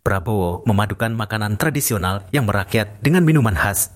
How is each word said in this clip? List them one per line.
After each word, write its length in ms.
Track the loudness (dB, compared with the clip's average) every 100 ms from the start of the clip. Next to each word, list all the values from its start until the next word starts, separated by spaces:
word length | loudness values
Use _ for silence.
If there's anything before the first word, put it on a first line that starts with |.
Prabowo 600 | 0 -2 -2 -2 -2 -2
memadukan 480 | 0 0 0 -2 -4
makanan 460 | -4 -6 -4 -4 -2
tradisional 640 | -2 -2 -2 -2 -2 -4 -2
yang 160 | -2 0
merakyat 560 | 0 0 -2 -2 -2
dengan 180 | 2 4
minuman 320 | 6 4 4
khas 400 | 2 0 -2 -6